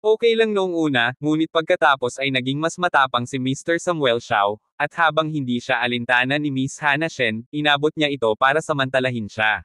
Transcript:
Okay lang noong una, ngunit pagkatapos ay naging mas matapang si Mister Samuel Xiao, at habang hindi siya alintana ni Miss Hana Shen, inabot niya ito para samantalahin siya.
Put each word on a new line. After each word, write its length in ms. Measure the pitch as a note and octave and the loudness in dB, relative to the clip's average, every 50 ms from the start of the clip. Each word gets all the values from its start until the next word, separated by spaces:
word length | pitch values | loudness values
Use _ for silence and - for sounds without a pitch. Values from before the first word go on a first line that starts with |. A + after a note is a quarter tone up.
Okay 320 | - G#3+ A3 A3 - A#3 A3+ | 2 2 2 4 4 2 4
lang 240 | A3+ A3+ A3 G#3 G3 | 4 2 2 2 0
noong 160 | F#3+ F#3 F3 | 0 0 0
una, 400 | E3 D#3+ D3+ C#3 B2 A#2 A#2+ B2+ _ | 0 0 2 2 2 2 2 0 _
ngunit 320 | D3 D3+ D#3 D#3 D#3+ D#3+ _ | -2 -2 0 0 0 0 _
pagkatapos 640 | E3 E3 - F3+ F3 E3 D3+ C#3 C3+ B2+ B2 - - | -2 2 2 2 4 4 4 4 4 0 -6 -4 -4
ay 160 | C3+ C#3 C3+ | -4 -2 -2
naging 240 | C3 B2 C3 C#3 C#3+ | -2 -2 -2 -4 -2
mas 160 | D#3 E3 - - | -2 -4 -4 -2
matapang 480 | F3+ F3 - D3 C3+ C3 - A#2+ A#2+ - | -4 0 2 2 2 2 0 -4 -4 -2
si 80 | - C3+ | -6 -4
Mister 400 | B2+ C3 C3+ - - - E3+ E3+ | -2 -2 -4 -4 -2 -2 -2 -2
Samuel 400 | - F3+ F3 D#3+ D3 B2+ A#2 A#2+ | 0 -2 -2 0 2 2 0 0
Xiao, 400 | - - B2 G#2+ G2+ G2+ G#2 G#2+ _ _ _ | -2 0 0 2 2 0 -2 -4 _ _ _
at 160 | _ C#3+ D3+ _ - | _ -6 -6 _ 2
habang 320 | E3+ D#3 D3+ D#3 D#3+ D#3 | 2 2 2 2 -2 0
hindi 320 | D#3 D3+ C3+ B2 B2 A#2+ | -2 -4 -2 -2 -4 -4
siya 160 | - - C3 A#2+ A#2+ | -2 -2 -2 -2 0
alintana 560 | A#2+ A#2+ A#2+ A#2+ A#2+ B2+ B2 B2+ C3 C#3 D3 | -2 -2 -4 -2 0 2 2 2 2 0 -2
ni 80 | D3 D3+ | -2 -2
Miss 320 | C3+ C3 C3 C#3 - - | -2 -2 -4 -4 -6 -4
Hana 240 | D#3 D3 C#3 D3 D#3+ | 0 0 0 0 -2
Shen, 400 | E3 - - B2+ A2+ A2 A2 A#2+ _ - | -4 -2 -2 -2 -2 -2 -4 -8 _ -8
inabot 400 | D3 D3+ D3+ D3 C#3+ C#3+ D#3 - | -2 0 0 0 2 0 -2 0
niya 160 | - D#3 D3 | 0 -2 -2
ito 240 | C#3+ C3 - A2+ G#2+ | -2 0 0 0 2
para 320 | - C3+ C3+ C#3+ D#3 D#3+ | 4 2 2 2 2 0
samantalahin 640 | - D#3 C#3 C3+ C3 C3 C3 B2+ C3 B2+ A#2 G#2+ G2 | -2 -2 -2 -2 0 0 0 0 0 -2 -4 -6 -8
siya. 320 | - - A2 G#2+ G#2+ F#2+ E2+ | -4 -2 0 0 0 -2 -6